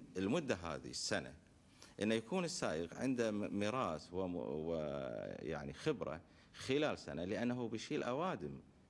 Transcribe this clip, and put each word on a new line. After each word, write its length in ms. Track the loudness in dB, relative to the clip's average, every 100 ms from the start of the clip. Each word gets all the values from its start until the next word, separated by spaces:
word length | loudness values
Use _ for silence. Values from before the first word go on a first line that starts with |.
| -6 0
المدة 380 | 2 2 2
هذه 360 | 0 0 -4 -6
السنة 440 | -4 0 0 -2 -12 -20 -20 -20 -20 -18 0
إنه 120 | 4
يكون 300 | 4 2 0
السائق 500 | 0 0 0 2 -2
عنده 360 | 0 2 4 4
م-، 280 | 2 0 2
ميراث 500 | 2 2 0 0 -2
وم-، 240 | -2 0 0
ويعني 1400 | -2 0 0 0 0 0 -2 -2 -4 -4 -4 -4 -4
خبرة 480 | -2 0 0 -2 -4 -10 -20 -20
خلال 440 | -8 2 4 4 0
سنة، 260 | -4 -2
لأنه 440 | 0 2 2 0 -2
بيشيل 340 | -4 -2 0
أوادم، 580 | 0 0 0 -2 -4 -8 -14 -20